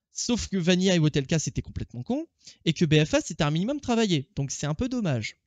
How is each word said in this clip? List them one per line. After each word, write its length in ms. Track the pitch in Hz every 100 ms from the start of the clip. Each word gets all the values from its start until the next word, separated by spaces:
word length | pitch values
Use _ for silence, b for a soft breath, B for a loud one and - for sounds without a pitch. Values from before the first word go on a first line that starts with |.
| _ -
Sauf 300 | - 240 -
que 80 | 190
Vanilla 400 | 170 180 190 175
et 20 |
Wotelka, 400 | 151 147 135 160
c'était 220 | 143 -
complètement 420 | - - 113 120
con, 240 | - 269 330 _ B B
et 80 | -
que 140 | 165 165
B 180 | 151
F 100 | 151
A, 60 | 285
c'était 240 | - 170
un 60 | 147
minimum 300 | 156 208 294
travaillé. 500 | - 226 220 160 -
Donc 160 | - 139
c'est 160 | - 147
un 80 |
peu 140 | 156 247
dommage. 480 | 254 190 123 107 -